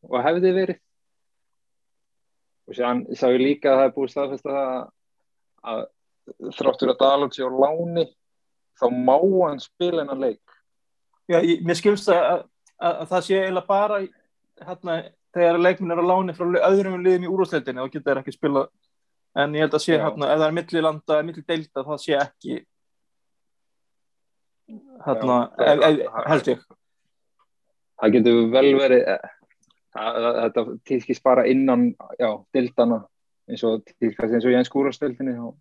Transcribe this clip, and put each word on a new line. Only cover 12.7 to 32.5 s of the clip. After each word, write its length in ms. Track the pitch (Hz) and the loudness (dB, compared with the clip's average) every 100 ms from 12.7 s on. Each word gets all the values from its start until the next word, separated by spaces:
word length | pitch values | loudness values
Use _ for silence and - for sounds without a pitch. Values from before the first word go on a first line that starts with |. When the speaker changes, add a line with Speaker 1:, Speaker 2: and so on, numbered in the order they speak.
| _ 170 | _ -4
Speaker 2:
að 120 | - 160 | -4 -4
það 120 | 180 170 | -4 0
sé 80 | 190 | 0
eiginlega 280 | 190 185 185 | 0 -4 0
bara, 280 | 196 208 208 190 _ _ _ _ _ 175 | 0 0 -2 -6 _ _ _ _ _ -16
hérna, 240 | 180 180 165 - _ _ 175 | -12 -6 -6 -8 _ _ 2
þegar 260 | 170 170 | 2 4
leikmenn 320 | 175 185 180 | 2 2 -4
eru 100 | 170 | -2
á 60 | 175 | 2
láni 260 | 185 185 156 | 2 0 -4
frá 100 | 175 | -2
li-, 180 | 175 180 | 2 2
öðrum 380 | 196 190 180 | 2 0 -2
liðum 240 | 185 180 180 | 2 2 0
í 20 | |
úrvalsdeildinni, 540 | 190 180 156 135 127 | -2 -2 -2 -6 -8
þá 80 | 131 | -8
geta 180 | 156 143 | -6 -4
þeir 120 | 131 | -4
ekki 140 | 131 - | -6 -4
spilað. 300 | 156 139 - _ _ _ _ _ _ - | 0 0 -2 _ _ _ _ _ _ -4
En 200 | 143 151 | -2 0
ég 80 | |
held 120 | 156 151 | 0 0
að 80 | |
sé, 100 | - | 0
Speaker 1:
Já. 80 | 156 110 | 0 0
Speaker 2:
hérna, 240 | 151 139 | -4 -2
ef 80 | 151 | 0
það 80 | 156 | 0
er 80 | 165 | -2
milli 280 | 170 170 | -4 -2
landa, 380 | 160 151 - 151 160 | -2 -4 -2 -2 -2
milli 160 | 165 151 | -12 -8
deilda, 320 | 165 156 135 135 | -8 -6 -10 -8
það 160 | 147 | -8
sé 100 | - 139 | -2 -2
ekki, 360 | 143 _ - 127 _ _ _ _ _ _ _ _ _ _ _ _ _ _ _ _ _ _ _ _ _ 220 _ - | -2 _ -10 -10 _ _ _ _ _ _ _ _ _ _ _ _ _ _ _ _ _ _ _ _ _ -20 _ -12
hérna, 320 | - 120 127 123 | -4 -2 2 0
Speaker 1:
Já, 20 | 120 - | 0 0
það 80 | - | 4
Speaker 2:
ef, 160 | 151 | 6
ef, 100 | 156 147 - - | 4 4 -2 -6
Speaker 1:
það 140 | 147 | 0
Speaker 2:
held 180 | 151 135 | 0 0
ég. 100 | 120 _ _ _ _ _ _ _ _ _ _ _ _ _ - | -4 _ _ _ _ _ _ _ _ _ _ _ _ _ 0
Speaker 1:
Það 160 | 110 117 | 2 4
getur 200 | 113 117 113 127 | 4 4 4 4
vel 140 | 139 135 | 6 4
verið, 220 | 139 123 104 | 4 4 4
eh, 100 | 95 - - _ _ _ _ _ 117 | -2 -6 -20 _ _ _ _ _ -8
að, 120 | 110 117 | -6 -2
að, 220 | 117 117 | -2 0
þetta 200 | 113 117 113 117 - | 0 -2 -4 -10 -4
tíðkist 340 | 131 - 123 131 | -4 -2 -2 2
bara 200 | 127 120 | 4 4
innan, 320 | 135 135 123 120 - - - | 2 2 2 2 -2 -16 -4
já, 120 | 120 107 _ | -4 -4 _